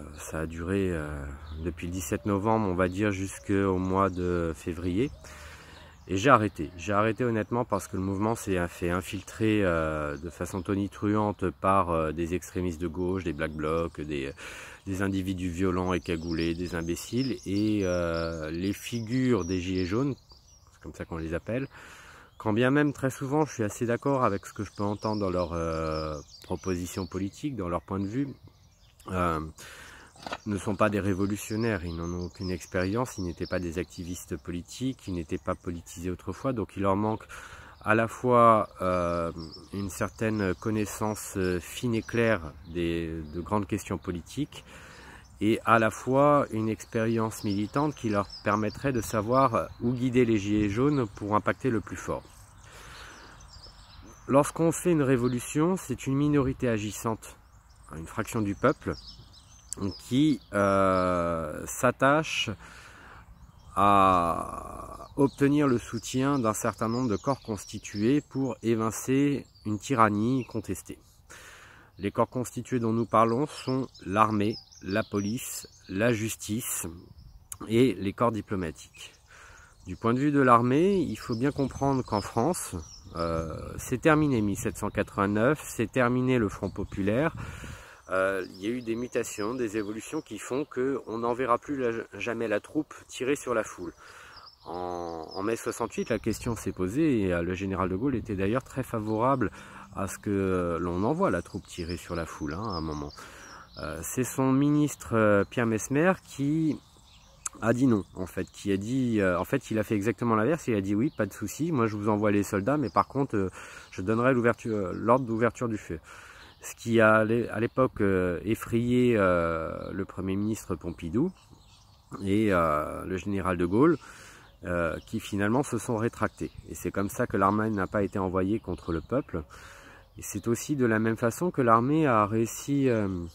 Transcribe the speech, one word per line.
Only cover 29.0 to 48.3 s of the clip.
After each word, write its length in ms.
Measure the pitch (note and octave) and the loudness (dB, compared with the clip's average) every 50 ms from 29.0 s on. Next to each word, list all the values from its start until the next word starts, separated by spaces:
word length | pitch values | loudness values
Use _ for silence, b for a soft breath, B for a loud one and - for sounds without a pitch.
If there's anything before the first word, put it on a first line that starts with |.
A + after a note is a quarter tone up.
| - F#2+ | -10 -4
euh, 300 | F#2 F2+ F2 E2+ D#2+ D#2 D#2 D#2 B B B B B B B B B B B B B B - - - - - | -2 0 0 0 0 -2 -4 -8 B B B B B B B B B B B B B B -12 -10 -10 -8 -6
ne 100 | G#2+ G2+ | -4 -4
sont 180 | F#2 - A2 G2 | -4 -2 -4 0
pas 140 | - G#2+ G#2+ | 2 2 2
des 100 | G2+ G2+ | 2 2
révolutionnaires, 840 | F2+ G2+ F#2 F2+ G2+ G2 G#2 F#2+ - - G#2+ A2 A#2 A2+ G#2 F2 F2 | 0 0 0 0 0 -2 -2 -4 -6 -4 -4 -2 0 0 -2 -2 -4
ils 100 | F2 E2 | -6 -6
n'en 160 | E2+ E2+ E2+ | -6 -6 -6
ont 140 | F2+ F2 F2 | -6 -6 -8
aucune 260 | F2 - - F#2+ F2+ | -8 -8 -6 -6 -4
expérience, 680 | F2+ E2 - - - F#2 F#2 F#2+ G#2 A#2+ B2+ - - G#2+ | -6 -6 -6 -4 -2 -2 0 0 0 -2 -4 -4 -6 -6
ils 60 | F#2 | -6
n'étaient 220 | F2 D#2 - F2+ | -6 -6 -6 -6
pas 140 | - F#2 F2+ | -4 -4 -4
des 180 | F2+ E2+ D#2 F2+ | -4 -4 -4 -4
activistes 580 | E2+ - - - E2+ E2+ F2+ - - - F#2 | -6 -6 -8 -10 -10 -10 -10 -10 -10 -8 -10
politiques, 720 | D2 - F2 F2 F2 E2 - - - B2+ C3+ B2 - - | -8 -8 -8 -8 -8 -10 -10 -10 -6 -6 -6 -6 -8 -8
ils 80 | G2+ F2+ | -6 -6
n'étaient 240 | F2 D#2 - F#2 F2 | -6 -4 -4 -6 -4
pas 160 | - F#2 F2+ | -4 -4 -6
politisés 560 | - - F#2 E2+ E2+ - - - E2+ E2+ F#2 | -4 -6 -8 -8 -8 -10 -14 -12 -8 -6 -6
autrefois, 420 | F2+ - - G2 F2+ - - C3+ | -6 -6 -8 -10 -8 -6 -6 -4
donc 200 | B2+ A2 F#2 - - | -4 -4 -6 -6 -4
il 80 | F#2+ | 0
leur 140 | G2 G2 F#2+ | 2 2 2
manque 260 | G2+ G#2+ G#2+ G#2+ - - B B B B B B B B B B B | 2 2 0 -2 -4 -8 B B B B B B B B B B B
à 120 | - G#2 A2 | 0 2 4
la 140 | A2+ A2+ A2+ | 4 2 0
fois, 640 | - - - B2 B2 A#2+ A#2 A2+ A2+ G#2+ F#2+ - - - | -2 -2 2 6 8 8 10 10 8 8 4 0 -4 -2
euh, 500 | F#2 F#2 F2+ F2+ F2 F2 E2+ E2+ E2+ E2 D#2+ E2+ E2 D#2 - F2 D#2+ - | 0 2 2 2 2 0 0 0 -2 -4 -4 -8 -10 -12 -14 -18 -14 -10
une 180 | - G2 G2+ F#2 | -6 -6 -6 -6
certaine 640 | - - A2 G2 - - A#2 A2 A2 G#2+ G2 F#2 F2 | -4 -4 -6 -6 -4 -2 -2 0 0 2 0 0 0
connaissance, 800 | - - A2+ G#2+ A2 G#2 - - - A2 G#2+ G#2+ - - - - | 0 -2 -2 0 0 -2 -2 -4 -2 -2 -2 -2 -4 -8 -6 -2
euh, 240 | G2 F#2 F#2 F2+ F2 | 0 0 0 0 -2
fine 340 | - - - - B2+ A#2+ A2+ | -4 -8 -8 -4 -2 0 0
et 80 | A2 | -2
claire 380 | - - - A#2 A#2 A2+ G#2+ F2 D#2+ D2 D2 - - E2 | -2 -2 0 2 4 4 2 0 -2 -6 -12 -14 -14 -8
des, 500 | D#2+ F2 E2+ E2+ E2 E2 E2 D#2+ E2 E2 D#2 D2+ E2 | -4 -2 0 0 0 -2 -2 -4 -6 -8 -8 -8 -8
de 60 | F2 | -8
grandes 280 | D#2+ - G#2 G#2+ G2 - | -4 -2 -2 -2 0 -2
questions 300 | A2 F#2+ - - G2+ - | -4 -4 -4 -6 -6 -6
politiques, 640 | - F#2+ F2 E2 - - - B2+ D3+ - - - B B B B B B B B B B B B B B - - | -4 -6 -8 -8 -8 -8 -6 -6 -6 -6 -8 -14 B B B B B B B B B B B B B B -6 0
et 200 | G2+ G#2+ A2+ - - | 2 2 2 2 4
à 140 | G#2+ A2+ A2+ | 6 6 6
la 120 | A2 A2 | 6 2
fois 560 | - - - B2+ C3 C3+ C#3+ D3 D3 C#3+ B2 - | 0 -2 -2 2 4 6 6 6 6 4 2 0
une 200 | G#2+ A2 A2 A2 | -2 -2 -2 -2
expérience 720 | G#2+ - - - - A2+ A2 A2+ A2+ A2+ A2 A2 - - - | -2 -4 -6 -6 -4 -2 0 0 0 0 0 -2 -4 -4 -2
militante 500 | G#2+ G2 G2+ G#2+ - - C#3+ D3+ D3+ - | -2 0 0 -2 -2 -2 -2 -2 -2 -2
qui 140 | - - G#2+ | -4 -2 0
leur 180 | G2+ G2+ G2 - | 0 0 0 -2